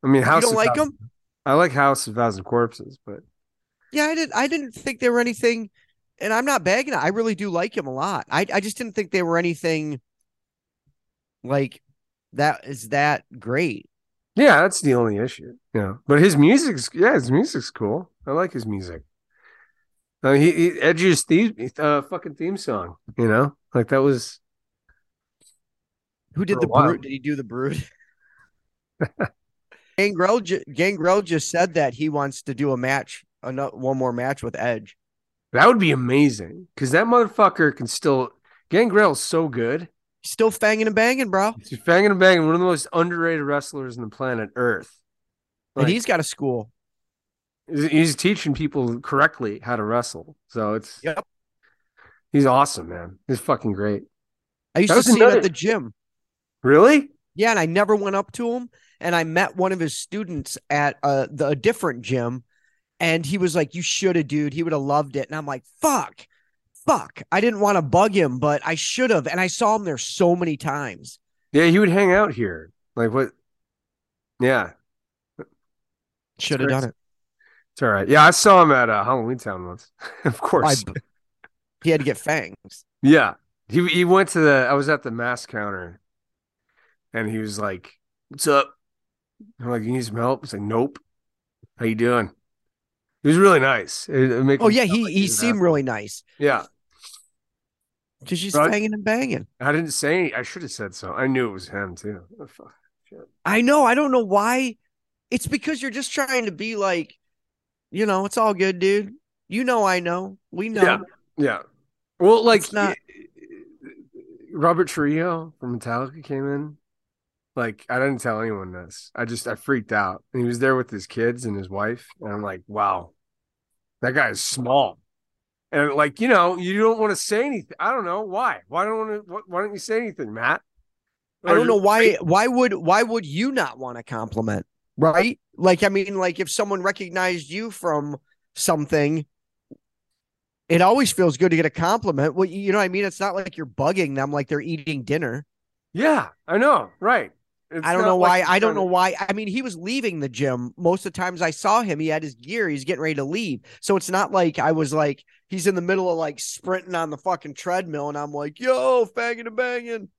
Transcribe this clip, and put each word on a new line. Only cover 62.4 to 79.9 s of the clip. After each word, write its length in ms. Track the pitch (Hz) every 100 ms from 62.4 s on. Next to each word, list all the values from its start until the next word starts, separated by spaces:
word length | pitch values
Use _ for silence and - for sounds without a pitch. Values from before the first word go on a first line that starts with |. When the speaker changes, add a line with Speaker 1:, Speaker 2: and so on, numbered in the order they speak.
| _ _ _ _ _ _
Speaker 2:
And 260 | 165 165 147
he 140 | 196
was 160 | 180 165
like, 180 | 147
"You 80 | 170
shoulda, 420 | 170 - 190 170
dude. 300 | 143 147 147
He 80 | 139
woulda 160 | 165 151
loved 380 | 139 143 143 139
it." 100 | -
And 80 | 156
I'm 120 | 143
like, 160 | 135 _ _
"Fuck. 460 | 311 262 113 - - _ _ _ _ - -
Fuck." 380 | 247 101 - -
I 100 | 180
didn't 200 | 233 214
wanna 200 | 202 196
bug 320 | 147 170 214
him, 240 | 196 151 127
but 240 | 147 147
I 120 | - 165
should've. 520 | - - 254 196 147
And 120 | 175
I 80 | 185
saw 280 | - 226 220
him 100 | 190
there 120 | 135
so 380 | - - 175 175
many 200 | 175 147
times. 640 | - 139 135 92 - - _ _ _
Speaker 1:
Yeah, 140 | 139 170
he 140 | 180
would 100 | 208
hang 220 | 180 196
out 200 | 185 208
here. 380 | 117 104 82 80 _ _ -
Like, 160 | 113
what? 180 | 123 135 _ _ _ _ _ _ _ _ _ _ _
Yeah. 340 | 127 131 92 - _ _ _ _ _ - - _ _ _ _ _ _ _ _ _
Speaker 2:
Shoulda 280 | - 139 139
Speaker 1:
It's 60 |
Speaker 2:
done 100 | 135
Speaker 1:
crazy. 80 | 127
Speaker 2:
it. 60 | - _ _ _ _ _ _ _
Speaker 1:
It's 80 | -
all 80 | 131
right. 180 | 101 98
Yeah, 160 | 147 156
I 40 |
saw 300 | 175 214 190
him 100 | 165
at, 180 | 135 117
uh, 140 | 107
Halloween 340 | 104 131 113 127
Town 260 | 113 92 90
once. 240 | 87 -